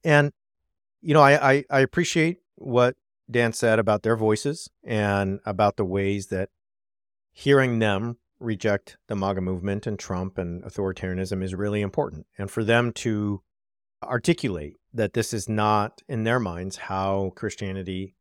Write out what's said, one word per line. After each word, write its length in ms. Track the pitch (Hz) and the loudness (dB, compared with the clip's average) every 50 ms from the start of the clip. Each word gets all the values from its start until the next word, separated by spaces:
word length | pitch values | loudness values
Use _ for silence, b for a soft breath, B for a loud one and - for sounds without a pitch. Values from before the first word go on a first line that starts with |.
| _ | _
And, 280 | 170 151 147 143 143 - _ _ _ _ _ _ _ _ _ _ _ _ _ | 4 4 4 4 2 -2 _ _ _ _ _ _ _ _ _ _ _ _ _
you 100 | - 170 | -2 4
know, 80 | 147 156 | 6 8
I, 320 | 143 139 143 147 135 135 | 8 8 8 6 6 4
I, 120 | 135 143 135 _ | 4 2 0 _
I 120 | 143 135 | 2 2
appreciate 580 | 135 123 - - 175 - - 170 156 160 180 _ _ _ _ | 2 2 2 -2 -2 0 0 0 0 0 -2 _ _ _ _
what 420 | - - 139 120 123 123 123 127 _ _ _ _ _ _ - | -16 -8 0 2 4 4 4 2 _ _ _ _ _ _ -2
Dan 240 | 120 120 120 117 | 0 0 2 2
said 280 | 113 - - 117 110 110 | 0 0 2 2 4 4
about 240 | 110 104 107 104 - | 4 2 0 2 2
their 120 | 110 117 | 0 0
voices 540 | 110 110 110 107 107 - 143 151 165 - - _ _ _ | 2 4 2 2 2 0 -4 -6 -6 -12 -20 _ _ _
and 560 | - 117 107 104 101 101 98 101 95 98 101 _ | -4 -2 -2 0 2 2 0 0 0 -2 -4 _
about 320 | 104 101 92 107 101 - | -8 0 2 2 2 2
the 80 | - 104 | 0 -4
ways 440 | 90 92 98 98 98 101 101 95 - | -2 -2 -2 0 0 -2 -2 -4 -6
that 220 | 98 92 95 - _ _ _ _ _ _ _ _ _ _ _ _ _ _ _ _ | -4 -6 -6 -6 _ _ _ _ _ _ _ _ _ _ _ _ _ _ _ _
hearing 480 | _ - - 139 139 135 131 127 120 113 | _ -6 2 4 4 4 4 2 2 0
them 380 | 113 107 101 95 110 120 120 _ _ _ _ _ | 2 0 0 0 -2 -6 -8 _ _ _ _ _
reject 560 | - 117 110 95 - 110 101 98 _ - - _ _ _ | -8 -6 -6 -2 0 0 -2 -2 _ -10 -20 _ _ _
the 80 | 110 | -6
maga 240 | 101 98 98 98 95 | -4 -2 -2 -2 -2
movement 460 | 92 92 95 90 87 101 98 104 - | -2 -4 -4 -4 -4 -4 -6 -4 -4
and 120 | 117 104 95 | -6 -8 -8
Trump 400 | - - 95 92 92 95 _ - | -8 -8 -6 -6 -6 -6 _ -6
and 240 | 92 87 85 87 | -6 -6 -8 -10
authoritarianism 800 | 87 95 - - 98 95 92 - - 92 90 92 95 92 98 95 | -12 -12 -8 -6 -4 -4 -4 -6 -6 -6 -4 -4 -4 -4 -4 -6
is 120 | 95 92 92 | -4 -6 -6
really 260 | 90 101 104 104 107 | -4 -4 -4 -2 -2
important. 460 | 101 98 - - 147 - - 151 - _ _ - | -4 -4 -2 -4 -4 -4 -8 -14 -18 _ _ -12
And 100 | 98 98 | -12 -8
for 140 | - - | -6 -4
them 300 | 110 104 117 117 120 120 | 0 4 4 4 4 0
to 500 | 110 - - 120 110 104 104 104 101 95 _ _ _ _ _ _ _ _ _ _ _ _ - | -4 -4 -4 -2 -2 0 -2 -2 -4 -6 _ _ _ _ _ _ _ _ _ _ _ _ -10
articulate 720 | - 127 120 - - 170 - - 123 95 80 73 73 - _ _ _ - | -4 -4 -2 0 0 0 0 -2 -6 -4 -6 -8 -12 -14 _ _ _ -4
that 200 | 120 110 98 _ | -2 -2 0 _
this 200 | 117 110 - - | -2 -2 -2 -4
is 140 | 107 95 - | -6 -4 -4
not, 540 | 110 107 107 107 107 104 104 107 _ - _ - | -2 0 2 2 2 2 0 -2 _ -16 _ -8
in 140 | 143 113 | -6 -4
their 160 | 110 113 120 127 | -2 0 0 0
minds, 380 | 113 92 85 87 92 95 - | -2 -4 -6 -8 -10 -10 -10
how 560 | - - - 98 95 95 98 98 98 98 95 - | -12 -10 -6 -4 -2 0 0 0 0 -2 -4 -6
Christianity 800 | - - 104 - - 104 98 95 95 92 90 92 92 95 95 _ _ | -8 -8 -8 -8 -8 -8 -8 -8 -8 -8 -8 -8 -8 -8 -10 _ _